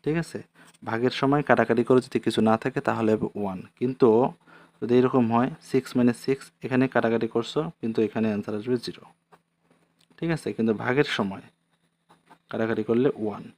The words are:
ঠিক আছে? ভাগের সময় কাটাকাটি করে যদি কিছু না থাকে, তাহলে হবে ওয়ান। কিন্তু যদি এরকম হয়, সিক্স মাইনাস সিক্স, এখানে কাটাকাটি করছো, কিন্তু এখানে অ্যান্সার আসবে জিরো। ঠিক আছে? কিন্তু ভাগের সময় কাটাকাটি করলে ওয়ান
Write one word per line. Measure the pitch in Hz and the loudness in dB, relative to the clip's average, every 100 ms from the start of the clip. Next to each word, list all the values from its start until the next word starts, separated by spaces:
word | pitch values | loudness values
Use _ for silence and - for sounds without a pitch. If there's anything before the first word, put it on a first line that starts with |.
ঠিক | 147 165 | -2 -4
আছে? | 160 107 - _ - _ | -4 -10 -14 _ -20 _
ভাগের | 107 113 123 - | -6 -2 -2 0
সময় | 135 147 143 | 0 0 4
কাটাকাটি | 120 - 117 120 | 2 4 0 4
করে | 127 - | 2 2
যদি | 117 117 | -4 -2
কিছু | 113 110 | 2 2
না | 110 | 2
থাকে, | 131 139 113 | -2 -4 -4
তাহলে | 113 110 | -2 0
হবে | 107 - 101 | 0 -2 -6
ওয়ান। | 101 92 - _ | -8 -8 -14 _
কিন্তু | 123 131 123 110 139 - _ - - _ | -6 2 4 6 2 -4 _ -20 -20 _
যদি | 117 123 | 0 2
এরকম | 127 131 113 | 4 2 2
হয়, | 117 131 160 - | 2 0 -6 -4
সিক্স | 131 - 127 | -4 -2 2
মাইনাস | 120 117 | 2 2
সিক্স, | - 135 - _ | -4 -4 -6 _
এখানে | - 127 131 | -4 0 2
কাটাকাটি | 123 117 113 113 | 2 2 0 0
করছো, | 120 113 147 165 - | -4 -2 -4 -6 -8
কিন্তু | 117 110 107 | -6 -2 -2
এখানে | 113 110 | 0 -2
অ্যান্সার | 104 104 107 | -2 -6 -8
আসবে | 117 123 - | -4 -4 -4
জিরো। | - - _ _ _ _ _ _ _ _ _ _ - | -14 -20 _ _ _ _ _ _ _ _ _ _ -8
ঠিক | 165 160 | -4 -4
আছে? | - 104 | -4 -2
কিন্তু | 113 104 | 0 0
ভাগের | 113 127 147 - | 0 0 2 0
সময় | 101 92 - _ _ _ _ _ _ _ _ - _ | -4 -6 -16 _ _ _ _ _ _ _ _ -20 _
কাটাকাটি | 110 113 110 107 | -4 -2 -2 0
করলে | 117 135 - | 2 2 0
ওয়ান | 107 101 85 | -6 -8 -14